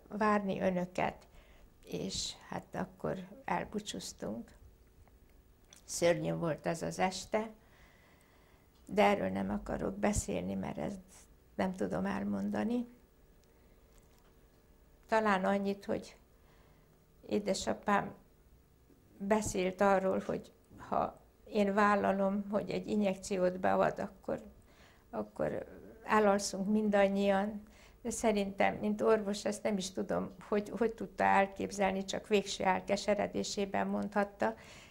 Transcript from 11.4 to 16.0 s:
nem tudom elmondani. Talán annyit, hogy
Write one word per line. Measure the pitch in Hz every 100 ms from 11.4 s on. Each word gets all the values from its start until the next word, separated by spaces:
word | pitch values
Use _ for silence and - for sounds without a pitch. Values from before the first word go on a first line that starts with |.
| _ -
nem | 190
tudom | 185 190 185 190
elmondani. | 202 202 202 202 208 214 247 240 - - _ - - _ _ - - - - - - _ _ - _ _ - - - -
Talán | 220 214 190 190
annyit, | 202 196 202 -
hogy | -